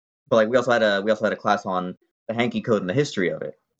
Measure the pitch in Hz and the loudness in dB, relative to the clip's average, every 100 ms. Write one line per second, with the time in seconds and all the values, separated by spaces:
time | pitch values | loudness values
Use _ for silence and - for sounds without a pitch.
0 | _ _ - 117 110 127 120 120 107 98 | _ _ 0 2 4 2 2 2 2 2
1 | 104 107 107 95 110 101 104 92 90 - | 0 0 0 -2 -2 -2 -2 -4 -6 -10
2 | _ _ - 113 120 110 123 104 92 117 | _ _ -8 -4 -2 -2 0 0 0 -2
3 | 147 - 85 80 78 - _ _ | -2 -2 -4 -4 -10 -14 _ _